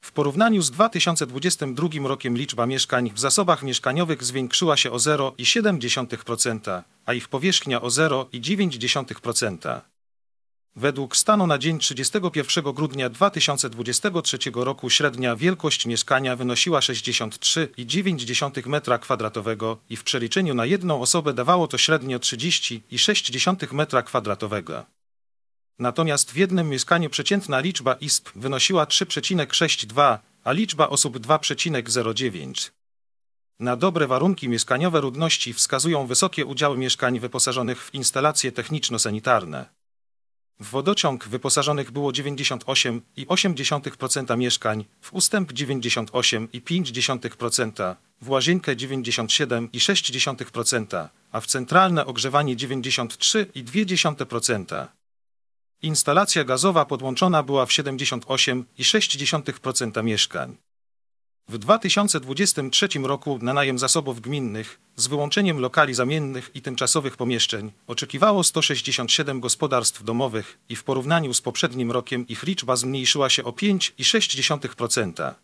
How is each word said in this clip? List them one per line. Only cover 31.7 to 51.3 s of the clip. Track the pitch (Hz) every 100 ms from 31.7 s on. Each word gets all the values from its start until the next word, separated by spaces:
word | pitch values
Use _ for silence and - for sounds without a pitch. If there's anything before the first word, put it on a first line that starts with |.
| 139 117
zero | 117 113
dziewięć. | 107 123 92 69 65 - _ _ _ _ _ _ _ _ _
Na | 120 123
dobre | 180 165 143
warunki | 127 170 190 127
mieszkaniowe | 117 - 131 180 160
Rudności | 139 127 165 - -
wskazują | 113 - 135 156 160 127
wysokie | 123 190 - 135
udziały | 135 147 127
mieszkań | 127 - 127 123
wyposażonych | 120 127 - 127 120 123
w | -
instalacje | 143 123 135 147 151 131
techniczno-sanitarne. | 120 117 156 - 117 113 107 117 117 87 71 64 _ _ _ _ _ _ _ _ _
W | 104
wodociąg | 127 143 202 165 127 -
wyposażonych | 117 135 135 143 147 127
było | 123 143
dziewięćdziesiąt | 135 143 139 143 127 -
osiem | 131 131 117 - -
i | 135
osiem | 185 196 139
dziesiątych | 139 147 139 -
procenta | 131 147 127 120
mieszkań, | 123 - 117 110 104 _
w | -
ustęp | 190 - 208 170
dziewięćdziesiąt | 120 139 135 120 117 110
osiem | 127 120 113 113
i | 123
pięć | - 175 156
dziesiątych | 120 123 127 120 -
procenta, | 117 - 113 - 92 92 _ _
w | 117
łazienkę | 135 131 180 175 123
dziewięćdziesiąt | 131 135 120 117 113
siedem | - 139 120 117
i | 120
sześć | - 196 -
dziesiątych | 127 147 135 -
procenta, | 127 113 123 104 92 78 _ _